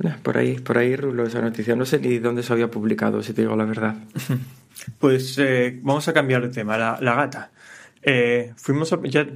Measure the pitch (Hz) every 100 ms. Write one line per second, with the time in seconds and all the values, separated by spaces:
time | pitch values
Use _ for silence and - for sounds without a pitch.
0 | 165 147 127 120 123 127 127 120 123 135
1 | 139 120 117 117 113 113 110 117 127 147
2 | 127 120 120 120 120 117 117 113 107 110
3 | 110 107 107 110 110 110 110 110 110 110
4 | - - - 131 - - _ - - -
5 | 143 131 131 131 139 127 123 127 139 143
6 | 156 156 135 127 120 123 104 110 113 117
7 | 127 120 139 - - _ - - - _
8 | - 127 120 120 120 117 - 143 156 175
9 | 147 147 143